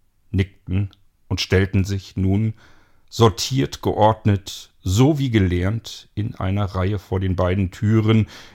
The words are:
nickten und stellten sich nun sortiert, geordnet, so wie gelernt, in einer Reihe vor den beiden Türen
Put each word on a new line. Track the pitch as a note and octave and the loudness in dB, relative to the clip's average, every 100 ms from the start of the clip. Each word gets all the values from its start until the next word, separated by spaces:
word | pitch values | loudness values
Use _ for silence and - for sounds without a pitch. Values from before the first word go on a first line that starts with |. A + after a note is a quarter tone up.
| _ _ _ | _ _ _
nickten | F#2+ F#2+ _ - F#2 G2+ _ _ _ - | -2 -2 _ -6 -4 -4 _ _ _ -8
und | F#2 | -6
stellten | - F#2+ G2 G2 | 0 0 2 0
sich | F#2+ G2 - G2 | -2 -4 -8 -4
nun | F#2+ G2+ A2 - - - _ _ _ | -2 0 -2 -6 -16 -20 _ _ _
sortiert, | - A2+ - - C3 C#3 - | 2 2 2 -4 -4 -4 -4
geordnet, | F#2+ G#2 G#2+ - A2 G2 - - - _ | -4 2 2 2 0 0 -2 -18 -20 _
so | F#2+ G2+ C3+ D3 | -2 2 4 2
wie | C3+ | 2
gelernt, | A2 F#2 F2+ F#2 A2+ - - - | 2 2 0 -2 -4 -8 -18 -14
in | - G#2 - | -8 -8 -6
einer | F#2+ G2+ F#2+ | -4 -2 -2
Reihe | F#2 F#2 G#2 | -2 -2 -4
vor | - F#2+ | -4 -2
den | F#2+ F2+ | -2 0
beiden | F2+ G2 F2+ | 0 0 -2
Türen | - G#2 A2 G#2+ A2 G#2 - - | -2 0 2 4 2 2 -6 -20